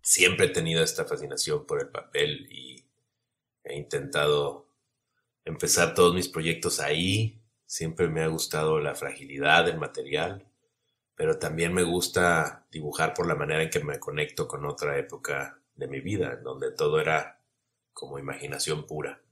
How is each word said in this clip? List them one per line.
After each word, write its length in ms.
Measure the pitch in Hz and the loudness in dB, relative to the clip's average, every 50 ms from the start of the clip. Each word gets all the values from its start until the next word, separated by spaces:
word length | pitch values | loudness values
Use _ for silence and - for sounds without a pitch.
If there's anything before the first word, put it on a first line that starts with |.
Siempre 460 | _ - - - 90 90 92 80 95 | _ 4 6 6 6 6 6 6 4
he 20 | 87 | 4
tenido 340 | - 85 80 80 82 82 80 | 4 0 0 2 4 4 4
esta 220 | 78 - - 80 | 2 2 -2 -2
fascinación 640 | - - 73 76 71 76 76 - - 76 73 73 | -4 -4 -6 -6 -8 -4 -4 -2 0 -2 -2 -2
por 160 | - - 71 69 | -2 -4 -4 -4
el 80 | - | -4
papel 600 | - - - - _ 71 73 76 73 - - - | -8 -12 -12 -6 _ 0 0 0 0 -6 -8 -14
y 320 | - - - 64 64 62 _ _ _ _ _ _ _ _ _ _ _ _ _ _ _ _ _ | -16 -16 -16 -16 -20 -20 _ _ _ _ _ _ _ _ _ _ _ _ _ _ _ _ _
he 140 | 67 67 | -10 -10
intentado 880 | 73 73 - - 71 69 69 - 76 73 76 73 73 71 71 - - - _ _ _ _ _ _ _ _ _ _ _ _ _ _ _ _ | -8 -8 -4 -6 -6 -6 -2 0 2 4 4 4 4 2 0 -4 -8 -16 _ _ _ _ _ _ _ _ _ _ _ _ _ _ _ _
empezar 480 | - 80 - - 80 - - 87 82 82 | -10 -6 -4 0 2 4 4 4 4 6
todos 220 | - 90 87 85 | 6 6 6 6
mis 140 | 92 87 - | 4 -2 -2
proyectos 520 | - 82 78 82 82 - - 90 80 - | -4 -2 0 0 -2 0 -2 -2 -2 -2
ahí. 640 | 73 71 76 80 87 95 92 107 113 110 - - _ _ _ _ _ | 0 0 0 0 0 0 2 2 0 0 -2 -6 _ _ _ _ _
Siempre 420 | _ - - 82 80 82 - 90 82 | _ -8 -6 -6 -6 0 0 0 0
me 140 | 78 80 80 | 2 0 0
ha 60 | 80 | 0
gustado 520 | 80 80 - - - 78 78 78 78 78 | 0 -2 -4 -4 -2 0 2 2 2 2
la 140 | 73 73 69 | 0 -2 -4
fragilidad 720 | - 76 71 - - 71 67 69 69 71 76 78 82 82 | -4 -8 -8 -10 -10 -14 -14 -8 -2 4 6 6 6 6
del 100 | 85 82 | 4 0
material, 680 | 80 73 69 - - - 69 71 73 80 90 101 101 - _ _ _ _ _ _ _ _ _ _ _ _ _ _ | -2 -4 -6 -6 -8 -8 -4 -2 -2 -2 -2 -4 -8 -14 _ _ _ _ _ _ _ _ _ _ _ _ _ _
pero 240 | _ 95 - - - | _ 0 0 0 0
también 360 | - 85 80 80 85 87 90 | -2 -6 -2 0 0 2 2
me 80 | 92 90 | 2 2
gusta 840 | 85 87 90 87 - - 92 90 87 85 82 78 73 - - _ _ - | 2 2 0 0 0 2 4 4 6 6 4 2 0 -4 -10 _ _ -14
dibujar 400 | 80 76 73 - - 85 80 - | -10 -8 -8 -2 0 0 0 0
por 140 | - 85 | 0 0
la 80 | 85 80 | 0 0
manera 280 | 73 76 73 78 78 80 | 0 0 0 0 0 0
en 60 | 80 | 0
que 160 | - - 73 | 0 -2 -2
me 160 | 73 71 71 | -2 -6 -6
conecto 480 | - - 73 73 76 73 - - 73 - | -6 -6 -4 -4 -4 -4 -4 -6 -6 -6
con 160 | - 73 71 | -6 -6 -6
otra 340 | 71 73 - 76 73 71 71 | -6 -6 -4 -4 -2 -2 -2
época 600 | 67 - - 69 - - 73 69 69 67 - - _ _ _ | -4 -6 -10 -12 -6 -6 -4 -4 -4 -8 -10 -18 _ _ _
de 140 | - 69 67 | -10 -8 -8
mi 120 | 67 67 | -8 -8
vida, 360 | 67 85 104 101 92 65 62 - | -4 -4 -2 -2 -2 -2 -4 -8
en 40 | - | -8
donde 300 | 65 65 67 - - - | -10 -8 -6 -6 -6 -4
todo 260 | - 78 73 76 78 | 0 0 2 2 2
era 420 | 76 78 78 78 76 - - _ _ _ _ _ _ _ _ _ _ _ _ | 2 4 2 2 0 -2 -12 _ _ _ _ _ _ _ _ _ _ _ _
como 260 | - - 67 69 69 | -14 -14 -10 -10 -8
imaginación 680 | 69 69 69 - - 71 71 67 - 78 78 76 73 | -8 -8 -8 -8 -8 -10 -4 -4 -2 -2 -2 -2 -4
pura. 340 | - 76 76 71 69 - - _ _ | -8 -8 -6 -6 -6 -8 -10 _ _